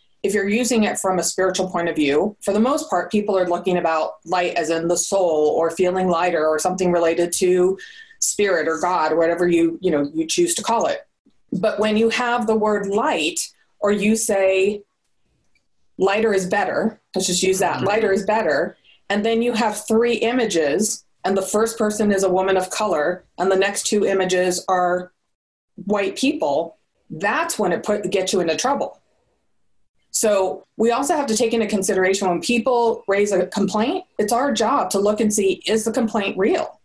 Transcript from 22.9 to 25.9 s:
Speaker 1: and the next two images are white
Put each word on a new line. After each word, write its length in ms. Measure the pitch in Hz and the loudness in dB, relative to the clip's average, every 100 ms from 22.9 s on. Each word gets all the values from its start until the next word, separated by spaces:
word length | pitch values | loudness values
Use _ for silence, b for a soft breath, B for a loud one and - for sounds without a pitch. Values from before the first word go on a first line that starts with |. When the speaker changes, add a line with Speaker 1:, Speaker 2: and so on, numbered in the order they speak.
| 160 151 180 _ - | 0 -2 -4 _ -4
Speaker 1:
and 140 | 190 | 0
the 40 | 190 | 2
next 280 | 196 208 - | 0 -2 0
two 200 | 208 196 | 0 2
images 580 | 190 185 180 180 180 - | 0 0 2 2 0 0
are 440 | 185 180 180 180 _ _ _ _ _ _ - | 0 2 0 -4 _ _ _ _ _ _ -12
white 320 | 180 | -4